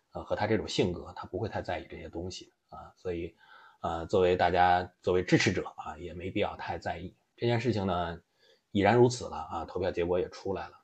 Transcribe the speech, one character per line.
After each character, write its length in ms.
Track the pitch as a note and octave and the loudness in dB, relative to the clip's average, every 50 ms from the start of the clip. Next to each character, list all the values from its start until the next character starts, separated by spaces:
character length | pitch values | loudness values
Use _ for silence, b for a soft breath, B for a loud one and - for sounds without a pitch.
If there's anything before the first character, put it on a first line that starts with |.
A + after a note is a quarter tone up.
| _ _ | _ _
呃， 140 | - E2+ D#2+ | -14 -14 -6
和 100 | - - | -4 -2
他 140 | - G#2 G#2 | -2 0 0
这 80 | A2 | 0
种 100 | G#2 - | 0 0
性 260 | - - - C3+ F#2 F2 | -2 0 0 0 0 0
格， 200 | E2+ - - - | -4 -8 -12 -14
他 100 | - - | -14 -12
不 140 | - - F2+ | -8 -6 -6
会 100 | A2 G2 | -6 -4
太 140 | - G2 F#2 | -4 -6 -6
在 160 | - F2+ D#2 | -4 -6 -6
意 80 | E2+ - | -8 -10
这 80 | - | -14
些 120 | - E2 D#2+ | -14 -14 -12
东 200 | - E2 F2 F#3 | -10 -10 -8 -8
西 240 | F3+ - - - _ _ _ _ | -10 -12 -16 -18 _ _ _ _
啊， 220 | - - - - - | -18 -18 -18 -18 -20
所 180 | _ - F#2 F2 | _ -8 -6 -6
以， 220 | E2+ F2 F2 B B B B B B B B B B - | -4 -6 -8 B B B B B B B B B B -6
呃， 220 | F2 E2 E2 E2 | -6 -4 -4 -4
作 160 | E2 - G2 | 0 4 4
为 160 | F#2 F2+ F#2 | 6 6 4
大 140 | F2+ F#2 F2 | 4 4 4
家， 420 | F2 F2+ F2+ F2+ F2 F2+ F#2 F#2 - _ | 6 6 6 6 6 4 2 -2 -8 _
作 140 | - - F2+ | -2 0 2
为 80 | F2+ F#2 | 2 4
支 160 | - - D#3 | 4 2 4
持 120 | - A2+ | 4 2
者 220 | F#2 E2+ - - - - | 0 0 -4 -6 -10 -12
啊， 180 | - E2+ D#2+ | -12 -12 -12
也 160 | D#2 E2+ E2+ E2 | -12 -12 -12 -12
没 160 | F2+ F2 F#2+ | -10 -10 -6
必 120 | - G#2 | -2 -2
要 140 | F#2+ E2+ E2 | -2 -2 -2
太 220 | - - - F#2 | -6 -8 -8 -8
在 220 | E2 - G2 E2+ E2+ | -6 -6 -8 -8 -8
意。 180 | F2 F2+ - _ _ _ _ | -10 -12 -16 _ _ _ _
这 120 | - A2+ | -4 -2
件 120 | A#2 A#2+ A#2 | 0 0 0
事 140 | A#2 C3 G2+ | 0 0 0
情 140 | G#2 F#2+ | 0 0
呢， 340 | F#2+ F2+ F2 F2 E2 E2+ E2+ - _ b b b b b b b _ - | 0 0 0 -2 -4 -6 -10 -14 _ b b b b b b b _ 0
已 80 | G#2 | 4
然 140 | F#2+ G2+ A2 | 6 6 8
如 140 | B2 B2 B2 | 8 8 6
此 160 | A#2+ - - | 6 2 -6
了 120 | - - - | -8 -8 -8
啊， 260 | - - - E2+ D#2+ | -8 -8 -8 -8 -8
投 160 | - - F#2 | -6 -4 -2
票 100 | F#2 F2+ | -2 0
结 140 | E2+ F2 E2+ | 0 0 0
果 160 | E2+ F2+ F2+ | 2 2 0
也 80 | F#2 - | 0 -2
出 240 | - - - G2 F#2+ | -6 -8 -8 -6 -6
来 160 | F2 - - | -6 -6 -10
了， 60 | - - | -14 -20